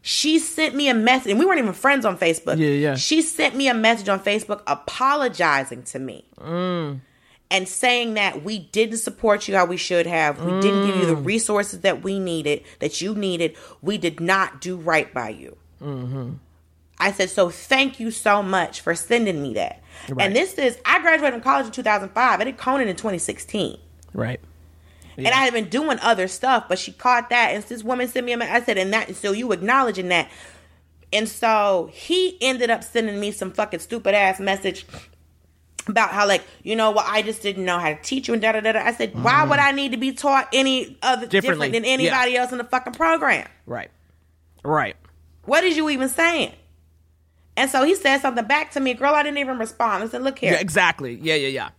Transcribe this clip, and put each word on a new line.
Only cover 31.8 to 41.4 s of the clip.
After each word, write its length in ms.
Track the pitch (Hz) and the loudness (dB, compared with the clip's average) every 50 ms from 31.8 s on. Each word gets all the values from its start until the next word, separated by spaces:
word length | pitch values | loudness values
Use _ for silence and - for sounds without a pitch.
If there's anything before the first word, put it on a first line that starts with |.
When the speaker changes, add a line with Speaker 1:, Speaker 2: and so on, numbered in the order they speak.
| 160 - | 0 -4
Speaker 1:
he 460 | - - - - 339 370 370 359 370 - | -10 -18 -4 -2 0 0 0 0 -2 -2
ended 300 | 233 262 262 247 247 233 | -2 -2 0 0 0 0
up 120 | 226 220 | 0 -2
sending 380 | - - - 240 226 220 208 202 | -2 -4 -2 -2 -2 -2 -4 -4
me 100 | 208 208 | -6 -6
some 200 | 208 - 190 185 | -6 -6 -8 -6
fucking 300 | - - 214 208 - 165 | -4 -4 -4 -4 -6 -10
stupid 340 | - - 226 233 196 196 196 | -8 -8 -10 -2 0 2 4
ass 260 | 208 202 190 185 190 | 4 4 2 2 0
message 460 | 196 190 196 196 196 190 180 - - - - - - _ _ _ _ _ _ _ _ _ _ _ _ _ _ - - | -2 -2 -2 0 -2 -4 -6 -6 -14 -18 -20 -20 -20 _ _ _ _ _ _ _ _ _ _ _ _ _ _ -10 -8
about 240 | - 202 226 220 185 | -2 2 2 2 2
how, 140 | 185 202 208 | 2 2 2
like, 160 | 202 196 170 - - - - | 4 4 2 0 -6 -20 -16
you 140 | - 175 214 | -8 -4 -2
know, 160 | 226 220 220 | 2 2 2
"Well, 120 | 208 214 - | 2 2 0
I 140 | - 208 220 | 2 0 0
just 220 | 208 214 220 - | 0 -2 -6 -6
didn't 220 | - 208 190 190 185 | -6 -6 -4 -2 -2
know 120 | 180 175 175 | -2 -2 0
how 100 | 175 156 | 0 -2
to 60 | 151 156 | -4 -4
teach 240 | - - 262 262 269 - | -6 -6 -6 -4 -2 -2
you," 40 | 233 | -2
and 60 | 226 | 0
da, 100 | 208 220 | 0 0
da, 80 | 214 220 | 0 2
da, 120 | 214 220 | 0 0
da. 80 | 220 214 - | 0 2 0
I 60 | - | 0
said, 280 | 233 - 233 214 - 233 | -2 -2 -6 -6 -4 -2
"Why 100 | 240 233 254 294 311 | 0 4 4 4 4
Speaker 2:
Mm. 60 | 285 | 4
Speaker 1:
would 80 | 294 285 | 4 4
I 140 | 285 277 | 4 2
need 180 | 277 277 277 277 | 2 0 -2 -4
to 60 | 240 247 | -4 -2
be 140 | 262 269 | -4 -4
taught 360 | 269 - - 285 277 269 262 - | -4 -2 0 2 2 2 2 2
any 440 | - 262 269 269 262 254 - - - _ | 2 2 2 4 2 0 -2 -6 -10 _
other 240 | - 254 262 226 233 | 0 0 0 0 -2
Speaker 2:
Differently. 420 | - - 196 | 0 0 2